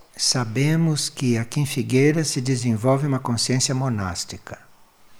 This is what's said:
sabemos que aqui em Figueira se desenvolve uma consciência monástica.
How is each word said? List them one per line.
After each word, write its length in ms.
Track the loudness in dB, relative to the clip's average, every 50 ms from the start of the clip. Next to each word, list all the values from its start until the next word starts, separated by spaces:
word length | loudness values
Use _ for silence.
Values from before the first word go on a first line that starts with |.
| -20 _ -8
sabemos 920 | -4 -2 0 0 0 -2 -2 0 0 2 2 4 4 2 2 2 0 -2
que 300 | -6 -4 -2 0 2 2
aqui 240 | 0 0 -2 -2 -2
em 40 | -2
Figueira 600 | 0 -2 -4 -2 2 2 4 4 4 4 2 0
se 160 | -2 -2 -2
desenvolve 640 | -2 0 -2 0 0 0 0 2 2 2 2 2 2
uma 120 | 0 -2 -2
consciência 540 | -2 -2 -2 -2 0 0 0 0 0 0 -2
monástica. 840 | -2 -2 -2 -2 -2 -2 -4 -4 -6 -8 -10 -12 -14 -14 -14 -16 -16 -18 -20 -20 -20 -20 _ _ _ -20 -20 -20